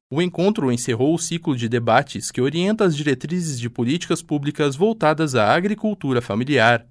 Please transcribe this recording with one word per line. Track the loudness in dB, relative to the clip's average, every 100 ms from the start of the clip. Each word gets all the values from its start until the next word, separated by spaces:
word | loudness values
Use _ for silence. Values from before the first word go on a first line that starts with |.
| -4
o | -4
encontro | -2 0 0 0 0
encerrou | -2 -2 0 0 0
o |
ciclo | -4 -4 -4 -2
de | -2
debates | -2 2 2 2 -6 -8
que | -2
orienta | -2 0 -2 2 0
as | 2
diretrizes | -2 -2 -4 -6 -4 -6
de | -6
políticas | -2 -2 -2 -2 -6
públicas | -2 -4 -4 -2 -2 0
voltadas | 0 2 0 2 0
à | 2 4
agricultura | 2 2 -2 -4 -4 -2 -2
familiar, | 0 -2 0 4 4 4 -2